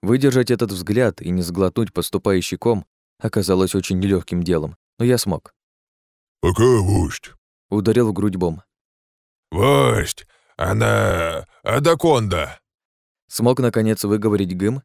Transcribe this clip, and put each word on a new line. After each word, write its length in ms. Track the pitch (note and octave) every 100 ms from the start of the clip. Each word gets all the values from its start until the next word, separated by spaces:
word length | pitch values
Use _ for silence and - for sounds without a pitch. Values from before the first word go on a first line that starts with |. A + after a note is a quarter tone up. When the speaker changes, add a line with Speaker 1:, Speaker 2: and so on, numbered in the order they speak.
Speaker 1:
Выдержать 480 | F#2 B2+ C3+ B2+ A#2+
этот 220 | A#2 A#2
взгляд 500 | F#2+ E2+ G#2+ A#2+ F2+
и 80 | -
не 120 | F2+
сглотнуть 520 | E2+ F2 F#2+ G2+ A2
поступающий 640 | - - G2 - F#2+ E2+ F2+
ком 280 | A#2 A2 - _ _ _
оказалось 560 | A2+ A2 F#2 F#2 F#2+ G2
очень 240 | F2+ F#2
нелегким 420 | G2 F#2+ E2+ F2+
делом, 340 | F2 E2+ D2+ - _ _
но 80 | A#2+
я 140 | B2
смог. 340 | - D#2+ - _ _ _ _ _ _ _ _ _
Speaker 2:
«Пока, 240 | E2 F2+
вождь», 680 | A#2+ B2 F#2+ G2 D#2 - - - _ _ _
Speaker 1:
ударил 400 | G2+ G2+ A2 A#2
в 40 |
грудь 240 | F#2 G#2 F#2
Бом. 260 | F2 D#2 _ _ _ _ _ _ _ _ _
Speaker 2:
«Вождь, 720 | E2 B2 C#3+ C3 - - - - _ _ -
она... 920 | F#2 G#2 A2 G#2+ G2 F2 E2 E2 - _
Адаконда», 960 | - A#2 D3+ E3 E3+ C#3 G#2+ F2+ D2 - _ _ _ _ _ _ _
Speaker 1:
смог, 320 | - A#2 B2+
наконец, 440 | B2 A2+ A2 A2
выговорить 520 | G2+ G#2 G#2+ G#2 F#2+ F2+
Гым 280 | G2+ C3